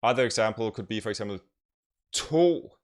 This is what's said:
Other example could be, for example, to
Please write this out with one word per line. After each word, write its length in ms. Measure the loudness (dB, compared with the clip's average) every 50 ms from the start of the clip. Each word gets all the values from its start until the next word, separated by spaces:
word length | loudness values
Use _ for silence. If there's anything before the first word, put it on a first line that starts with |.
Other 220 | 2 2 2 4 2
example 460 | 0 2 0 0 0 0 -2 -4 -4
could 180 | -4 -6 -8 -6
be, 120 | -6 -6
for 100 | -4 -4
example, 300 | -6 -6 -6 -8 -8 -10 _ _ _ _ _ _ _ _ _ _ _ _ _ _
to 580 | -8 -8 -6 0 2 4 6 6 4 2 -4 -12 _ _